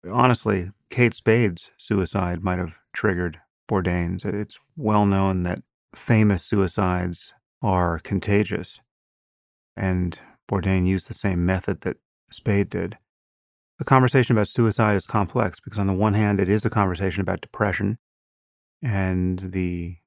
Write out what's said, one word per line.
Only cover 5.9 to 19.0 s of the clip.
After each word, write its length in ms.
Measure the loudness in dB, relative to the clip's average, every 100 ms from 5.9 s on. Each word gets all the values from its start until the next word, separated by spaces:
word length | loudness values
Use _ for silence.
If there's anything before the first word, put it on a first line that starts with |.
| -20
famous 480 | 2 4 4 2
suicides 920 | 0 0 0 0 0 0 -4 -8 -16 _ _ _
are 360 | 0 2 2 -2
contagious, 840 | -4 -4 2 0 2 -4 -8 -16 _ _ _ _ _ _ _ _ _ -6
and 420 | -2 0 -2 -6 -20 _ -4
Bourdain 340 | -2 0 2 2
used 240 | 0 -4
the 40 |
same 320 | -6 -4 0 0
method 360 | 0 -2 -6
that 140 | -6 -8 _ _ _
Spade 400 | -10 -2 0 0
did. 280 | -4 -8 -10 _ _ _ _ _ _ _ _
The 60 | 2
conversation 500 | 4 6 2 2 2
about 140 | 0
suicide 480 | 2 0 2 0 0
is 100 | -2
complex 540 | -2 -2 -2 -4 -4
because 180 | -12 -4
on 80 | -2
the 60 |
one 200 | 0 2
hand, 280 | 2 2 2
it 80 | 0
is 160 | 0 0
a 40 |
conversation 520 | 0 0 0 -4 -2
about 180 | -4 -4
depression 580 | -8 -2 -2 0 -2 -4 _ _ _ _ _ _ _ _
and 560 | -4 -2